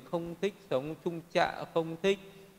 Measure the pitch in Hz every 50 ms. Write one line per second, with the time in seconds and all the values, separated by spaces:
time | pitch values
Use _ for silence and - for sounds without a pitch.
0 | - - - 170 170 170 170 - - 202 196 - - - 147 127 139 151 160 151
1 | - 180 170 165 - - - 175 165 151 - - 147 - - 165 165 165 165 -
2 | - 196 202 196 - - - - - - -